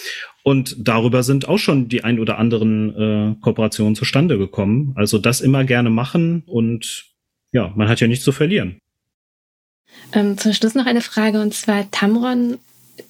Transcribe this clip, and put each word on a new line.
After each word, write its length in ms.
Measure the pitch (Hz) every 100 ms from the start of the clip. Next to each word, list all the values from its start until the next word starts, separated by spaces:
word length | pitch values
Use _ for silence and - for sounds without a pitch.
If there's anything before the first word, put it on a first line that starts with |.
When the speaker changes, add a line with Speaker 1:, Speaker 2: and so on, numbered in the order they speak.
| - - - -
Speaker 1:
Und 320 | 139 135 131 -
darüber 460 | 113 113 117 127
sind 240 | 120 139 131
auch 100 | 202
schon 300 | - 143 117
die 160 | 120
ein 160 | 113 117
oder 180 | 110 104
anderen, 520 | 113 113 110 107 107
äh, 460 | 107 107 107 107 107
Kooperationen 540 | 120 110 107 - 107 107
zustande 420 | - 135 170 110
gekommen. 560 | 95 - 98 117 143 131
Also 220 | 104 107
das 220 | 113 120
immer 240 | 131 139
gerne 260 | 131 123 120
machen 540 | 113 131 170 165 170 -
und 600 | 117 113 113 - - - _ _ _ _
ja, 180 | 123 110 104
man 120 | 104
hat 140 | 117
ja 60 | 117
nichts 180 | 123 -
zu 60 |
verlieren. 460 | 135 151 196 90 90 _ _ _ _ _ _ _ _ _ _ _ - -
Speaker 2:
Ähm, 260 | 214 202 202
zum 160 | 220
Schluss 220 | 202 226 269
noch 100 | 247
eine 160 | 233
Frage, 400 | - - 214 214
und 120 | 214
zwar 360 | - - 202 202
Tamron 680 | - 202 226 247 247 240 254 _ _ _ -